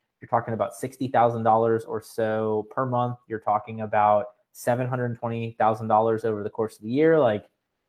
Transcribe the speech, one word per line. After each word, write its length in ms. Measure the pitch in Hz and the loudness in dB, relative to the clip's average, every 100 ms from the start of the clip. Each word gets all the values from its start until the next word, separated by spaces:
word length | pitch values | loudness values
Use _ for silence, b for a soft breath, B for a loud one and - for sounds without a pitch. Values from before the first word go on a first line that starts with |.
| _ _ | _ _
You're 100 | - | -2
talking 260 | 120 - 110 | -2 -2 -4
about 200 | 101 - | -4 -4
sixty 320 | 131 - 123 | -12 -8 -2
thousand 360 | 123 120 117 | 2 2 2
dollars 420 | 113 113 117 113 - | 2 4 4 0 -2
or 160 | 113 | -10
so 640 | - - 110 110 110 107 107 | -8 -4 -2 -2 -2 -2 -4
per 160 | - 131 | -6 -2
month. 320 | 123 123 120 _ | -2 -2 -6 _
You're 140 | 110 | -8
talking 400 | - 107 - 113 | -2 -2 -4 -10
about 440 | 107 107 104 104 - - _ | -2 2 4 4 0 -12 _
seven 340 | - - 123 127 | -6 -2 -2 -2
hundred 320 | 127 120 117 | -2 -4 -4
twenty 360 | 117 117 113 - | -6 -6 -8 0
thousand 280 | 110 110 110 | 0 0 2
dollars 380 | 110 113 110 113 | 2 4 0 -2
over 160 | 104 | -4
the 80 | 104 | -6
course 280 | - 107 - | -4 -6 -6
of 40 | |
the 80 | 107 | -4
year. 300 | 131 160 160 | 2 4 6
Like, 260 | 123 104 - _ _ _ | 4 0 -6 _ _ _